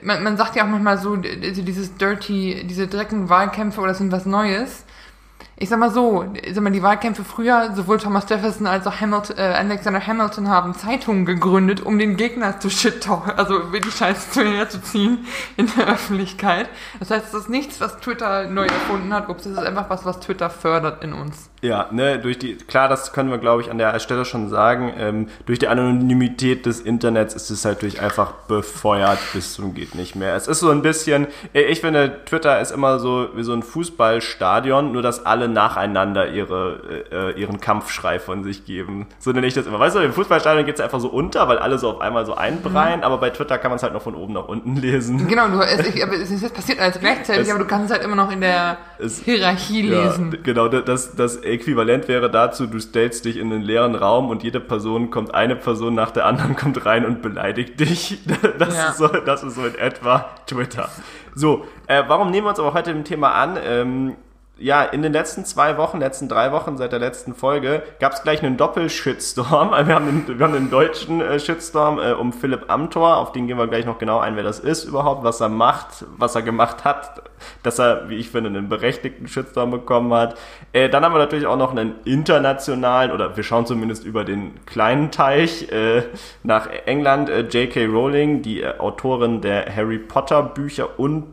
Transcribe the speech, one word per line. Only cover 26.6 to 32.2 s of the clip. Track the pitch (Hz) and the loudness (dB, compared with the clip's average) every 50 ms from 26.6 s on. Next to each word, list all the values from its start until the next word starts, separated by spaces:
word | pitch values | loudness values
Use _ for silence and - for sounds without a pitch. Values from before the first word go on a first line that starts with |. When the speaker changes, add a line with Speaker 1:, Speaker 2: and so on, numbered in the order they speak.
| - | 0
Speaker 2:
des | 120 117 117 | -2 -2 -2
Internets | - 107 113 113 117 117 113 113 107 107 - | -2 -2 -2 2 2 2 4 2 2 0 -2
ist | - - - | -10 -8 -8
es | 110 101 - | -8 -2 -2
halt | 110 101 - | -2 -2 0
durch | - 104 98 - | -4 -6 -6 -2
einfach | - 101 - - 101 92 - - - - | -4 -2 0 0 0 0 -2 -14 -6 -2
befeuert | 107 104 101 - - - - 107 104 101 98 98 101 95 - - - | -2 -2 -2 -4 -10 -2 0 2 2 4 4 4 4 2 0 -6 -6
bis | 98 95 - - | -6 -6 -8 -10
zum | - 98 98 90 | -8 -8 -8 -6
geht | - 87 - - | -8 -10 -10 -8
nicht | 90 92 - - | -10 -10 -8 -6
mehr. | 101 95 95 87 98 | -4 -2 -2 -2 -2
Es | - - | -2 -2
ist | 156 151 | -2 2
so | 180 165 | 4 4
ein | 147 147 | 4 4
bisschen, | 139 156 160 156 - - 147 143 143 143 - - - 190 - | 4 2 0 2 0 2 2 2 2 0 -4 -14 -18 -2 2
äh, | 139 147 | 2 4
ich | 123 160 165 | 4 4 0
finde, | - 165 156 147 139 135 120 - | 0 2 4 4 4 2 0 -6